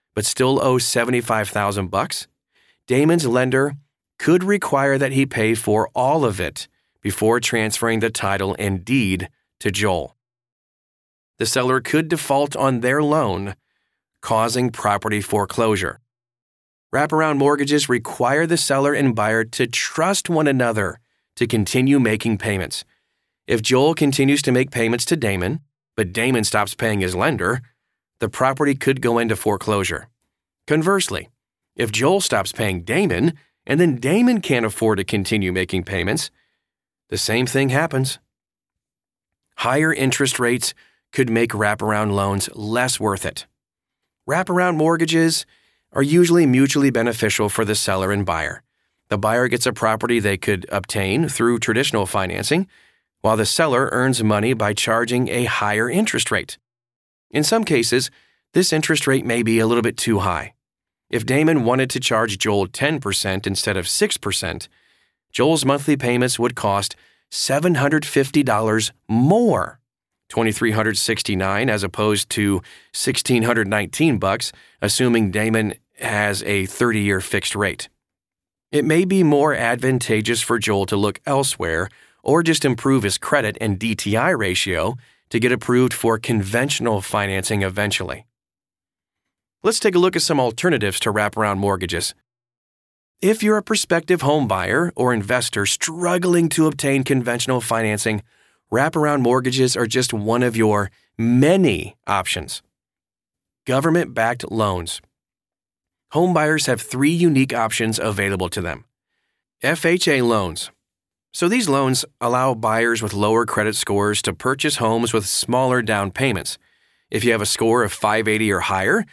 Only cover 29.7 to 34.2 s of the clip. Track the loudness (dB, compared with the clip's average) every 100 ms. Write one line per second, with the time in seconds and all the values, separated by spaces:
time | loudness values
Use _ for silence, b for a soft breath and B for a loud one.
29.7 | 0 0 -6 -10 _ _ _ _ _ -2
30.7 | 0 2 0 0 -6 -10 _ _ _ _
31.7 | -4 -4 0 0 2 0 -2 -2 -4 -4
32.7 | -4 -2 0 0 2 0 -2 b b -2
33.7 | 2 2 2 0 2